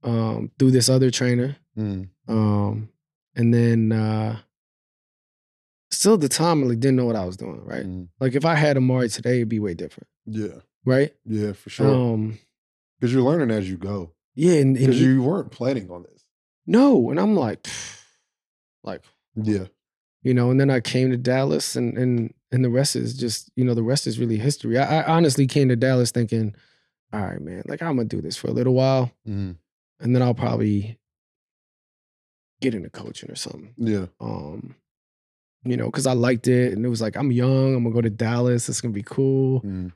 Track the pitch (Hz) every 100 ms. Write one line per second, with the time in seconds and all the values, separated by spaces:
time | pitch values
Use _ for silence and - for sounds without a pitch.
0 | 113 117 113 110 110 _ 135 127 120 131
1 | 131 120 123 120 127 139 _ - 107 95
2 | 95 _ - 110 107 104 101 107 107 _
3 | _ _ _ - 117 120 117 117 110 110
4 | 107 107 110 110 _ _ _ _ _ _
5 | _ _ _ _ _ _ _ _ _ -
6 | 196 214 143 - 165 160 127 117 135 131
7 | 120 110 90 95 107 65 - 62 95 90
8 | 87 _ 131 131 165 156 147 139 127 127
9 | 120 - 123 123 113 110 104 85 80 -
10 | - _ - 107 104 - _ _ 127 131
11 | 147 _ - 107 104 98 - - 131 131
12 | 123 113 110 110 _ _ _ _ _ _
13 | 123 131 127 170 127 110 92 92 98 101
14 | 85 _ _ - 170 165 135 131 131 123
15 | 131 135 127 190 104 - 120 131 90 87
16 | - _ _ _ _ _ - 202 277 214
17 | 117 147 202 202 120 95 - - - -
18 | _ _ _ _ _ _ _ _ - 92
19 | _ _ _ 110 110 104 92 _ _ _
20 | _ _ 127 123 120 131 139 131 110 127
21 | 131 123 123 127 139 151 - 127 120 113
22 | 127 120 113 - _ 127 127 120 143 127
23 | 117 131 120 107 - - 127 117 113 139
24 | - 110 120 110 127 147 117 117 139 156
25 | - 165 165 131 135 147 135 120 131 127
26 | 120 - 113 113 107 - _ _ _ _
27 | _ 214 92 90 76 90 - 151 165 135
28 | 113 - 76 - - 120 123 127 131 131
29 | 123 _ 113 101 95 87 _ _ _ _
30 | 127 123 123 120 120 117 107 101 104 117
31 | _ _ _ _ _ _ _ _ _ _
32 | _ _ _ _ _ _ 131 110 80 -
33 | - - - - - - 98 - 113 104
34 | 90 _ 57 - 73 90 - - _ _
35 | _ _ _ _ _ _ 127 123 113 -
36 | 131 127 120 120 - 123 123 98 123 113
37 | 110 - 139 123 123 135 135 131 117 113
38 | 113 107 113 120 123 120 - 120 120 101
39 | 107 - 135 135 131 131 104 95 90